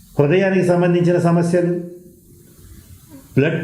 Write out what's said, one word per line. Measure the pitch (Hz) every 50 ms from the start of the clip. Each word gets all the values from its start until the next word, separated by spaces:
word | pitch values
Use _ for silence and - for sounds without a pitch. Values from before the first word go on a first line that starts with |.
| - - -
హృదయానికి | - 143 143 170 190 196 190 190 185 -
సంబంధించిన | 175 175 175 175 175 175 175 170 175 175 170
సమస్యలు, | 170 170 170 170 170 - 180 180 170 170 175 - - - - - - - - - - - - - - - - - - - - - - - - - - - - - - - -
బ్లడ్ | - 139 165 160 170